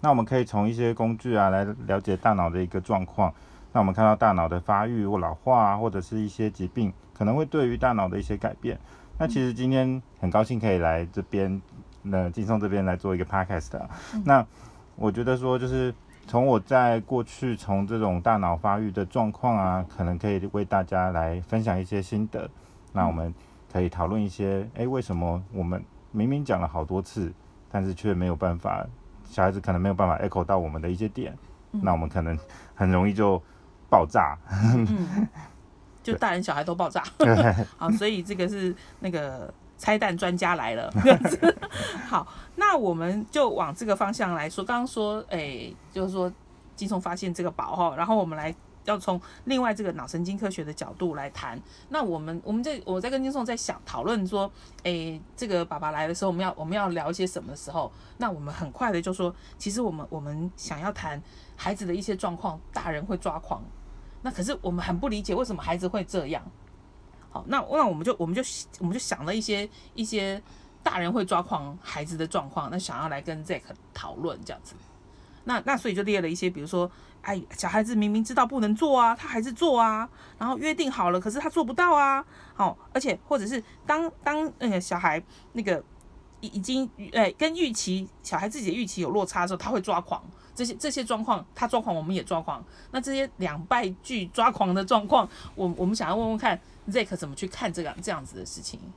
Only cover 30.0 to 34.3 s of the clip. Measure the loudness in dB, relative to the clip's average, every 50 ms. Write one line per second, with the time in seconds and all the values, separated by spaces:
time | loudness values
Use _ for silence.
30 | 2 2 2 2 0 -2 0 0 2 2 2 2 2 0 -4 -4 -4 -4 -2 -2
31 | -4 -4 -4 -6 -8 -8 -10 -14 -18 -20 -20 -20 -20 -8 -6 -2 2 2 2 2
32 | 0 -2 -2 -2 -2 0 -2 -4 -6 -10 -20 -20 -20 -20 -2 2 4 6 6 6
33 | 6 4 4 4 4 4 4 2 0 -6 -20 -20 -20 -20 -20 -20 0 6 6 6
34 | 6 6 4 4 4 4